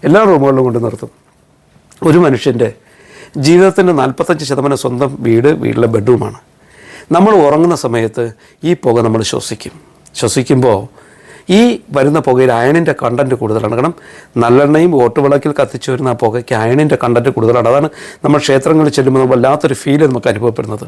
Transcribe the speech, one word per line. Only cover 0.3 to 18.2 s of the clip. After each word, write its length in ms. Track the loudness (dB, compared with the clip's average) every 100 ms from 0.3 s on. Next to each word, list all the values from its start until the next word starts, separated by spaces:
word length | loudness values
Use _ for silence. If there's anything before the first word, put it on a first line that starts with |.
| 2 2 2 0
കൊണ്ട് 120 | -2 -4
നിർത്തും. 260 | -8 -16 _ _ _ _ _ _ _ _ _ 0
ഒരു 100 | 2 2
മനുഷ്യൻ്റെ 440 | 0 -2 -2 -2 -4 _ _ -20 -20 -16 -4 2
ജീവിതത്തിൻ്റെ 480 | 4 4 2 0 2
നാൽപത്തഞ്ച് 460 | -2 -4 -4 -4 -4
ശതമാനം 300 | -4 -2 -4
സ്വന്തം 280 | -4 -4 -4 -4 0
വീട്, 220 | 2 2 0
വീട്ടിലെ 260 | -2 0 0 0
ബെഡ്റൂമാണ്. 440 | 0 0 -2 -12 _ _ _ _ -20 -20 -2 2
നമ്മൾ 180 | 4 4 4
ഉറങ്ങുന്ന 300 | 2 2 0 -2
സമയത്ത് 380 | -2 -4 -4 -8 -8 _ _ -4
ഈ 20 | -2
പുക 140 | 0 0 2
നമ്മൾ 160 | 0 -2
ശ്വസിക്കും. 440 | -6 -8 -12 -14 -20 _ _ -20 -6
ശ്വസിക്കുമ്പോൾ 600 | -4 -2 0 2 2 0 -4 -18 -20 -20 -20 -20 -2 2
ഈ 40 | 2 0 -4 0
വരുന്ന 240 | 2 0 0
പുകയിൽ 260 | 2 2 2
അയണിൻ്റെ 360 | 2 0 0 -2
കണ്ടന്റ് 340 | -4 -2 -2 -2
കൂടുതലാണ്. 320 | -2 -4 -2 -2
കാരണം 180 | -4 -4 -18 -20 -10 -2
നല്ലെണ്ണയും 480 | 2 4 4 2 2 2
ഓട്ടുവിളക്കിൽ 480 | 2 2 0 0 -2 -2
കത്തിച്ചു 280 | -4 -4 -8
വരുന്ന 180 | -4 -4 -2
ആ 20 |
പുകയ്ക്ക് 320 | -2 -4 -4 -2
അയണിൻ്റെ 360 | 0 0 0 0
കണ്ടന്റ് 260 | 0 0 0 0
കൂടുതലാണ്. 320 | 0 2 2
അതാണ് 160 | 2 0 -6 -20 -8